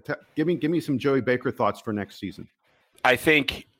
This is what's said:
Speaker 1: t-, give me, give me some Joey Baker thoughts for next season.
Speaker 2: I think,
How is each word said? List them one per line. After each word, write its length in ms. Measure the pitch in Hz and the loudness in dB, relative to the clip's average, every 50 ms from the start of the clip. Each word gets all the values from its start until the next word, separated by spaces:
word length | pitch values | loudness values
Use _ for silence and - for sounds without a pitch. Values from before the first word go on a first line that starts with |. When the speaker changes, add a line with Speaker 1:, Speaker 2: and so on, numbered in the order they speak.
| - | -8
Speaker 1:
t-, 100 | - 147 - - _ _ | -8 -10 -10 -10 _ _
give 140 | 151 160 170 | -2 0 0
me, 80 | 175 | 0
give 160 | 131 151 151 175 | 0 0 -2 -2
me 80 | 160 | -2
some 180 | 156 - 139 117 | -2 -2 -4 -2
Joey 220 | 135 143 135 135 | 0 0 0 2
Baker 320 | 110 131 127 123 - 135 120 | 2 0 0 0 -2 -4 -2
thoughts 280 | - 117 101 101 - | 0 0 0 0 -2
for 120 | - 117 107 | -6 -6 -4
next 260 | 104 98 - - - | -4 -4 -6 -10 -10
season. 300 | 101 92 - - 107 - _ _ _ _ _ _ _ _ _ _ - | -10 -10 -10 -12 -16 -20 _ _ _ _ _ _ _ _ _ _ 2
Speaker 2:
I 100 | 127 127 | 2 2
think, 540 | 117 - 160 156 147 135 - - - - _ _ | 4 4 4 4 4 4 0 -6 -8 -12 _ _